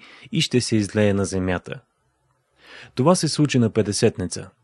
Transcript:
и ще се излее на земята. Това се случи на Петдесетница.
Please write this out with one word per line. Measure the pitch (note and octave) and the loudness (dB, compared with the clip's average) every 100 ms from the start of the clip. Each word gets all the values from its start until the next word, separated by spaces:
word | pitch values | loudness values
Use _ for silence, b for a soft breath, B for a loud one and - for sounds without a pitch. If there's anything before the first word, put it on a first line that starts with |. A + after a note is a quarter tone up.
| B B B | B B B
и | - | -4
ще | - B2 | 0 0
се | - A2 | 0 -2
излее | G2 G#2+ G#2 | 0 2 2
на | G2 F#2+ | 2 -2
земята. | F#2+ F#2 F2 - - _ _ _ _ _ _ _ _ B B B - | -2 -2 -4 -6 -16 _ _ _ _ _ _ _ _ B B B 0
Това | C#3 F3+ | 2 2
се | D#3 | 0
случи | - D3 B2+ | 0 2 2
на | A2+ | 2
Петдесетница. | A2 G2+ G2 A2+ - F2+ G2 G2 _ | 2 0 2 0 0 -8 -10 -14 _